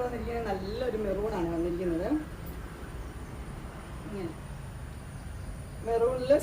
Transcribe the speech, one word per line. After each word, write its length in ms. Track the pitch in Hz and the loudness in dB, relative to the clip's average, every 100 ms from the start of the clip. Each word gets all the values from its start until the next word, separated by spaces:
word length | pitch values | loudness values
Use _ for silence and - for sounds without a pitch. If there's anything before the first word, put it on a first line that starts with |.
| 247 | 0
വന്നിരിക്കുന്നത് 420 | 240 220 233 220 | 0 -2 -2 0
നല്ലൊരു 480 | 190 190 220 254 214 208 | 0 0 0 0 2 2
മെറൂൺ 260 | 190 220 202 | 2 2 2
ആണ് 100 | 170 165 | 2 2
വന്നിരിക്കുന്നത്. 520 | 175 170 180 165 208 311 - - - - - - - - - - - - - - - - - - - | 2 2 2 2 4 2 0 -8 -8 -8 -10 -10 -8 -8 -8 -8 -8 -8 -8 -8 -8 -10 -8 -8 -6
ഇങ്ങനെ 240 | 202 170 - - - - - - - - - - - - - - - 214 | -4 -4 -6 -8 -8 -8 -8 -8 -8 -8 -8 -8 -8 -6 -8 -8 -4 2
മെറൂണിൽ 440 | 226 233 254 254 294 | 4 6 6 8 8